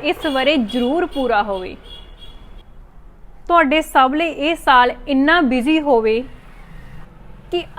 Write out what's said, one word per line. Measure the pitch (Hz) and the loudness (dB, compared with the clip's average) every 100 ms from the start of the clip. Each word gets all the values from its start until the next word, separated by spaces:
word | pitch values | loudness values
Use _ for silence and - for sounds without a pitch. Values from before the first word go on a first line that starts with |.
ਇਸ | 294 359 320 | -4 -4 -2
ਵਰੇ | 269 262 311 | 0 2 0
ਜ਼ਰੂਰ | 214 240 240 320 359 | 0 -2 -2 -2 -2
ਪੂਰਾ | 277 254 214 | -4 -2 0
ਹੋਵੇ। | 208 190 185 - - - - - - - - - - - - - - - - - - | -2 -6 -8 -14 -18 -20 -20 -20 -20 -18 -20 -20 -20 -20 -20 -20 -20 -20 -20 -20 2
ਤੁਹਾਡੇ | 339 302 311 | 2 4 2
ਸਭ | 311 302 262 | 2 2 2
ਲਈ | 302 330 | 2 -2
ਇਹ | 269 285 330 | -2 -4 -2
ਸਾਲ | - 254 247 - - | 4 4 4 0 -2
ਇੰਨਾ | 269 277 339 | 2 4 4
ਬਿਜ਼ੀ | 277 254 247 320 | 4 0 2 0
ਹੋਵੇ | 294 233 220 220 262 - - - - - - - - - - - - | 4 2 2 -2 -4 -16 -20 -20 -20 -18 -16 -18 -18 -20 -20 -20 -8
ਕਿ | 349 320 | -6 -6